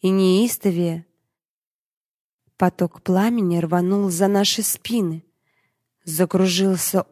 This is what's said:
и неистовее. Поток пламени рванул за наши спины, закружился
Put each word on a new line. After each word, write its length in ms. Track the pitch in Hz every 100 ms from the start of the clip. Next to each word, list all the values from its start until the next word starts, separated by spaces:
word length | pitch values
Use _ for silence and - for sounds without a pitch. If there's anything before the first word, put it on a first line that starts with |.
и 100 | 185
неистовее. 960 | 190 190 185 233 - 202 170 170 165 170 _ _ _ _ _ _ _ _ _ _ _ _ _ _ -
Поток 460 | 180 - 175 -
пламени 560 | - 185 214 233 185 170
рванул 520 | 165 175 180 202 196
за 180 | 165 196
наши 340 | 202 202 -
спины, 600 | 214 - - 233 180 160 - _ _ _ _ _ _ _
закружился 960 | 170 156 180 185 185 175 196 180 - 190 -